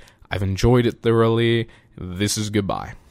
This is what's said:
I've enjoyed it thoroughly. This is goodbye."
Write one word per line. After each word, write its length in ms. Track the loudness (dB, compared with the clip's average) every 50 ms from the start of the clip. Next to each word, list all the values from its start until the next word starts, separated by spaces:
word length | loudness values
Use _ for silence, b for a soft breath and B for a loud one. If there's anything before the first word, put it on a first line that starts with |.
| b b b b b -8
I've 120 | -4 -4
enjoyed 440 | -2 -2 -2 2 2 4 4 4 2
it 160 | 0 -2 -2
thoroughly. 680 | 0 2 2 4 4 2 2 2 2 2 0 0 -2 b b b b b _
This 400 | -14 -12 -10 -4 -4 -2 -2 -2
is 140 | -4 -4 -2
goodbye." 440 | -2 -2 -2 -2 -4 -6 -8 -12 -16 b b b